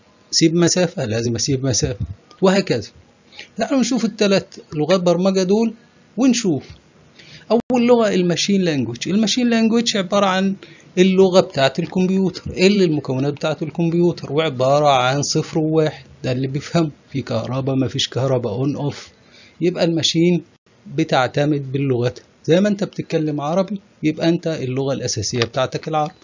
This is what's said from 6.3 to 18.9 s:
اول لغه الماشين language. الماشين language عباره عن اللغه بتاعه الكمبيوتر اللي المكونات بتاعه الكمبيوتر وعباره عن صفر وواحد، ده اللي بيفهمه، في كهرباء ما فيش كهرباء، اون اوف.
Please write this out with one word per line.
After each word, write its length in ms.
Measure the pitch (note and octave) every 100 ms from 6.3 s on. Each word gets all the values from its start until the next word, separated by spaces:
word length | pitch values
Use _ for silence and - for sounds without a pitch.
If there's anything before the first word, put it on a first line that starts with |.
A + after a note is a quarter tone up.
| A#3+ G3 C#3 - - _ _ _ - - - -
اول 360 | A3+ - B3+ A#3+
لغه 280 | A#3+ G#3+
الماشين 480 | F#3 F3+ E3 - G3
language. 460 | F3+ D3 A#2 A#2+ -
الماشين 420 | G3 G#3+ - A#3+
language 460 | A#3 A3+ A3+ A#3 G#3+
عباره 300 | F#3 G3+ G3
عن 280 | F#3 G3 F#3+ - - - -
اللغه 420 | F#3+ F#3 F#3+ F3+
بتاعه 320 | F#3 - C3+ -
الكمبيوتر 640 | E3+ F#3 F#3 F#3+ F#3 - -
اللي 340 | - F#3 G#3
المكونات 480 | F3+ D3 - C3 C#3
بتاعه 240 | C#3 D#3+ D3+
الكمبيوتر 680 | D#3+ - E3 E3+ F3 - -
وعباره 560 | C#3 D#3+ B2+ B2+ C#3+ D3
عن 340 | C3+ B2 C#3
صفر 360 | C#3+ D#3+ D3+ E3+
وواحد، 460 | D#3 D#3 D#3 - - -
ده 80 | B2+
اللي 160 | B2+ C3+
بيفهمه، 420 | C#3 - F3 D#3+ - _
في 100 | C#3
كهرباء 540 | A#2 A2+ B2 C3 C3 C3+
ما 120 | B2+
فيش 200 | C3+ -
كهرباء، 440 | - C3 B2+ A#2
اون 240 | A#2+ C#3 C#3
اوف. 320 | C#3+